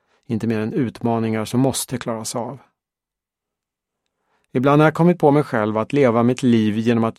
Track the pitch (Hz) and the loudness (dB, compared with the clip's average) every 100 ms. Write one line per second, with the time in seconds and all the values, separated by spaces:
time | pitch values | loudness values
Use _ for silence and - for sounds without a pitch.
0 | _ _ - 113 110 110 110 202 117 - | _ _ -8 -4 -4 -4 -4 -4 -4 -4
1 | 120 117 113 110 107 123 135 120 - 123 | -4 -2 -2 -4 -2 0 0 -2 -6 -8
2 | - 113 110 127 120 123 _ _ _ _ | -8 -10 -8 -8 -8 -12 _ _ _ _
3 | _ _ _ _ _ _ _ _ _ _ | _ _ _ _ _ _ _ _ _ _
4 | _ _ _ _ _ 135 131 147 156 151 | _ _ _ _ _ -2 2 4 4 4
5 | 170 180 151 143 143 120 107 107 110 139 | 2 4 4 4 2 -2 -2 -2 -2 2
6 | 131 113 120 127 131 117 107 107 113 117 | 2 4 2 2 2 2 2 0 0 0
7 | 113 | -2